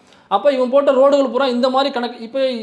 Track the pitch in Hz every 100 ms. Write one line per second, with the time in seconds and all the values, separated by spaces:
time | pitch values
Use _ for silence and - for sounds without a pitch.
0 | _ _ - 196 294 254 254 277 277 254
1 | 277 277 254 240 269 240 254 262 277 247
2 | 240 233 226 269 262 233